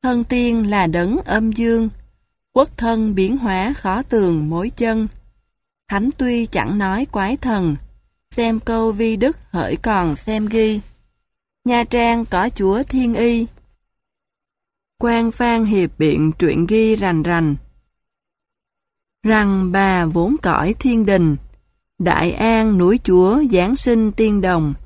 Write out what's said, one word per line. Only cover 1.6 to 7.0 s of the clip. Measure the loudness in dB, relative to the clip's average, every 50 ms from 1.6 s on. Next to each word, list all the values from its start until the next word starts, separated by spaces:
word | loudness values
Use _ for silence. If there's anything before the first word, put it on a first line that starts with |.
| 0 0 2 2 0 -2 -4 -10 -20 _ _ _ _ _ _ _ _ _ _
quốc | 0 0 0 -2
thân | -6 -2 -2 0 0 -2 -2 0
biến | 0 0 0 0
hóa | -2 -2 -2 -2 -2 -2 -4 -6
khó | -4 -4 -4 -4 -4 -4
tường | -2 0 0 2 2 0 0 -2 -2
mối | -4 -4 -6 -6
chân. | -4 -4 -2 -2 0 -2 -2 -4 -8 -14 _ -20 _ _ _ _ _ _ _ _ _ _ _ _
Thánh | -4 -2 -2 -2 -2
tuy | -2 -2 0 0 -2 -2
chẳng | -2 -2 -4 -2 -2 -2
nói | -2 -2 -2 -2 -2